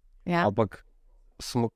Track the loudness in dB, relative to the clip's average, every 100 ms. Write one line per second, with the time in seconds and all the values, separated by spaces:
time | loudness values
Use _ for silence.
0 | _ -12 -2 2 2 2 0 -4 -20 _
1 | _ -20 _ -16 -6 -2 -2